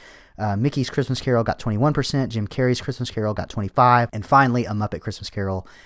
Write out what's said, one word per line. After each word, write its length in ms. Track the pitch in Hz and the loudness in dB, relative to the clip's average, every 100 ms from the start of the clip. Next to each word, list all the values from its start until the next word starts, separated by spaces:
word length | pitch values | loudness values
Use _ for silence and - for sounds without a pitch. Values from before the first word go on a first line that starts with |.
| - - - - | -20 -20 -20 -6
Uh, 200 | 104 101 | -2 0
Mickey's 340 | 135 139 127 | 0 0 -2
Christmas 300 | - 127 131 | -2 -2 -2
Carol 240 | - 120 | 0 2
got 140 | 113 - | 2 -2
twenty-one 340 | 117 104 143 | -2 0 2
percent, 400 | 147 131 139 123 | 0 0 -2 -2
Jim 140 | 113 104 | -4 -4
Carrey's 340 | - 127 123 | 0 0 0
Christmas 300 | - - 123 | -4 -6 -6
Carol 240 | 113 107 | -4 -4
got 140 | 104 90 | -4 -6
twenty-five, 600 | - 98 - 123 123 120 | -6 -2 4 6 6 2
and 120 | 107 | -4
finally, 400 | - 139 131 120 | 4 4 6 2
A 80 | 110 | -2
Muppet 280 | 104 104 92 | -4 -4 -6
Christmas 300 | - - - | -8 -10 -10
Carol 360 | - 98 92 - - | -6 -4 -4 -8 -18